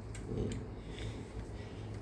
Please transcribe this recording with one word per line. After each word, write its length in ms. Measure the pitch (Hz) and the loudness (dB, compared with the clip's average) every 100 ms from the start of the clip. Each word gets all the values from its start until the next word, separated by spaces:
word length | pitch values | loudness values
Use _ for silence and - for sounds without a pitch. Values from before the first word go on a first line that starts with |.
| - - - - | -4 -2 2 4
이 140 | 107 - - - - - - - - - - - - - - - | 6 4 0 -2 -4 0 0 0 -2 -2 -2 -2 -4 -4 -2 0